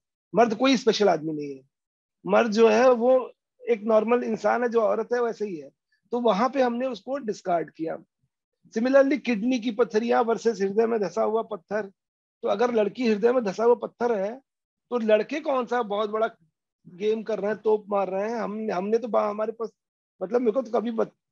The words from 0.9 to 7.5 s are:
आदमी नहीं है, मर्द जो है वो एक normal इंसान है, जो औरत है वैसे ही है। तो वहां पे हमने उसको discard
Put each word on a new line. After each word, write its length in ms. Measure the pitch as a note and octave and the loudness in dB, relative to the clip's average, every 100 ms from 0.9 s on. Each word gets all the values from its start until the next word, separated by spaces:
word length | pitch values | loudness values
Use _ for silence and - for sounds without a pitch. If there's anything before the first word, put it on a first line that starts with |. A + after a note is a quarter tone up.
| G3 G3+ | 2 2
आदमी 240 | D#3+ D#3 | 2 -2
नहीं 220 | D3+ D3 C3+ | -6 -8 -12
है, 60 | _ _ _ _ _ _ F3 | _ _ _ _ _ _ 0
मर्द 240 | G#3 A#3 | 2 4
जो 160 | G#3 A3+ | 4 6
है 240 | A3 C4 | 6 4
वो 420 | B3 A#3+ C4 A3+ - _ _ - | 4 4 2 0 -10 _ _ -4
एक 120 | A#3 | -2
normal 420 | G#3+ A3 G#3+ B3 | 2 2 4 0
इंसान 400 | A#3+ A3 G#3 A3+ | 0 -2 0 0
है, 60 | B3 | 0
जो 120 | A3+ | 0
औरत 280 | G#3 G#3+ A3 | 0 0 -2
है 80 | A#3+ | -2
वैसे 240 | A#3 G#3 G#3 | -2 -4 -8
ही 100 | D#3+ | -8
है। 140 | C#3 _ _ _ _ | -14 _ _ _ _
तो 80 | A#3+ | -2
वहां 300 | A#3+ F#3 B3 | 2 2 2
पे 120 | C#4 | 2
हमने 260 | B3 A#3 C4 | 0 0 -4
उसको 300 | G#3+ - C#4 | -6 -8 -8
discard 520 | A3 F#3+ F#3+ | -6 -8 -2